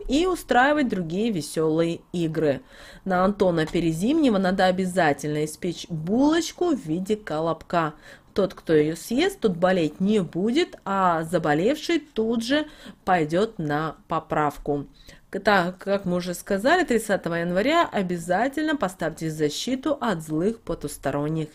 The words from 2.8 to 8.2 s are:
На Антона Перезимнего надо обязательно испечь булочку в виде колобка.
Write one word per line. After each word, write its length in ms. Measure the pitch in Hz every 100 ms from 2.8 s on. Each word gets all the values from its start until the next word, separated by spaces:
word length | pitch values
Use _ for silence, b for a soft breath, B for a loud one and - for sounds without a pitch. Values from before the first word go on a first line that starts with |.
| B B
На 200 | 190 180
Антона 420 | 185 202 185 170 156
Перезимнего 720 | 175 165 160 208 320 277 202
надо 260 | 185 190
обязательно 800 | 185 185 185 180 160 139 151 151
испечь 420 | 151 - 180 170 -
булочку 840 | 160 160 226 285 330 330 - 349
в 120 | 269 160
виде 280 | 165 190
колобка. 800 | 214 214 151 165 160 - 175 156 B B B